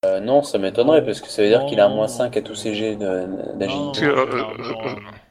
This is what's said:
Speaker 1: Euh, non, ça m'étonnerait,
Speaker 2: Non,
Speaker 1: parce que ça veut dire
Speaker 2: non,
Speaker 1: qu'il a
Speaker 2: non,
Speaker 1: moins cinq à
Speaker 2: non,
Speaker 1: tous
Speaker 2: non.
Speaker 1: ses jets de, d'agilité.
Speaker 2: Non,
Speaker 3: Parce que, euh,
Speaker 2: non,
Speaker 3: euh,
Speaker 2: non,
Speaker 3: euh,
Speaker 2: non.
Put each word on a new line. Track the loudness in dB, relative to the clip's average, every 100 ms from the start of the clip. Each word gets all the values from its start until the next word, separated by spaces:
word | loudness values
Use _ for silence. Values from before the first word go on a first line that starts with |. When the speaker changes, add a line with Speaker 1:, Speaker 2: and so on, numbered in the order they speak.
| 2
Speaker 1:
Euh, | 0
non, | 2 2
ça | 2 -2
m'étonnerait, | -2 2 4 4
Speaker 2:
Non, | 4
Speaker 1:
parce | -6
que | -8
ça | 2
veut | 4
dire | 6
Speaker 2:
non, | 4
Speaker 1:
qu'il | 4
a | 4
Speaker 2:
non, | 4
Speaker 1:
moins | -2
cinq | 0 -2 -2
à |
Speaker 2:
non, | -6
Speaker 1:
tous |
Speaker 2:
non. | -8
Speaker 1:
ses | -6 -4
jets | -4 -2
de, | -2 -2 -4 -6 -8 -6
d'agilité. | -4 -4 -6 -2 0
Speaker 2:
Non, | 2
Speaker 3:
Parce | 0
que, | -4
euh, |
Speaker 2:
non, | -6
Speaker 3:
euh, | -8
Speaker 2:
non, | -10 -8 -8
Speaker 3:
euh, | -10
Speaker 2:
non. | -14 -20 _